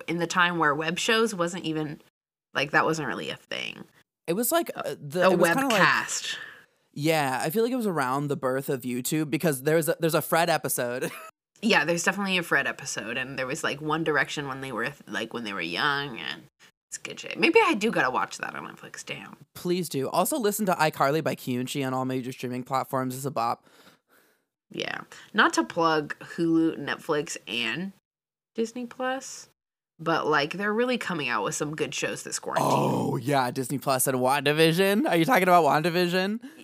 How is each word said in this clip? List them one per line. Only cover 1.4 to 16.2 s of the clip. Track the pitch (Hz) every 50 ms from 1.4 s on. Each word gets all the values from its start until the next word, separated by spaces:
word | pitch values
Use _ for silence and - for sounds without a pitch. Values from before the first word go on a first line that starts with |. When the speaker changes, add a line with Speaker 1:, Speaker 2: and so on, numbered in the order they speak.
| 170 170 180 180 -
Speaker 1:
even, | 160 156 156 156 143 151 - - _ _ _ _ _ _ _ _ _ -
like, | - 139 151
that | 170 156 123
wasn't | 117 160 160 151 120
really | 92 98 78 67
a | - -
thing. | _ _ - 65 62 57 - - - - _ _ _ _ _ _ _ -
Speaker 2:
It | 165
was | 202 240 233
like, | 330 339 339 -
Speaker 1:
A, | - - - -
Speaker 2:
uh, | 147 -
the, | - 147 135 180 180 190
Speaker 1:
a |
Speaker 2:
it | 185 175
was | 175 170
kinda | 170 170 - 185
like | 226 202
Speaker 1:
webcast. | 175 147 131 113 - - - - - - - - - - - - - _ _ _ _ _ -
Speaker 2:
Yeah, | 147 143 156 160 156 143 135 131 120 107
I | 156
feel | 160 220 226
like | 247 247
it | 262
was | 226 208
around | 175 151 135 127 127 139 147 143
the | 139 139
birth | 135 131 127 131 139 -
of | 143 127 120
YouTube | 127 123 123 127 - 165 156 160 147
because | 139 156 - 170 147 123 131
there's | 151 156 170 156 151
a, | 160 -
there's | 165 165 151
a | 160
Fred | 143 - - 165 170 170
episode. | 160 151 - 139 - - 127 120 123 127 139 165 -
<laughs> | - - - - _ _ _ _ _ -
Speaker 1:
Yeah, | 233 196 170 143
there's | 156 170 170 -
definitely | 202 175 196 202 190 190 180
a |
Fred | 160 - 165 139 135
episode, | 127 113 - 147 135 - 131 110 107 123 131
and | 127 131 139 -
there | 131
was, | 127 - 165 -
like, | 117 120 143
One | 151 151 151 160 165
Direction | 160 151 135 131 - - 151 143 139
when | 127 135
they | 135 135
were, | 127 104 113 139 143 - - -
like, | 104 98 113 113
when | - 120 117
they | 104 101
were | 95
young, | 85 82 85 92 131 147 143 139 143 143 113
and | -